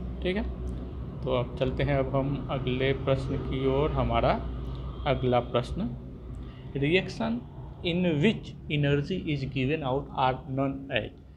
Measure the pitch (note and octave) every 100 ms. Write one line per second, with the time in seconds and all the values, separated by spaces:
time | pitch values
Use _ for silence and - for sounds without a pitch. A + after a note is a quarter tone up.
0 | - - F3 F#3+ A#3 - - - - -
1 | - - C3 B2+ B2 - C#3 - C#3 C#3
2 | C3 C3+ C#3 C#3 - C#3+ B2+ B2+ C3 C3+
3 | C3+ C3+ - C3 C3 C3+ C3+ C3+ D3+ C#3
4 | A#2 A#2 B2 G#3+ - - - - - -
5 | D3+ B2+ B2+ B2 A#2 B2 A#2 - A3+ -
6 | - - - - - - - C#3 C#3+ F3+
7 | F#3 - A3+ A#3+ - - - - F3+ E3+
8 | F3+ D3 F#3+ G#3+ - - - D3 C#3+ C#3+
9 | C#3+ F#3 E3 C#3+ C3 C3 C3 D#3 C3+ C3+
10 | C#3+ - C3 B2+ - C3 C#3 C#3 - B2+
11 | A2 - -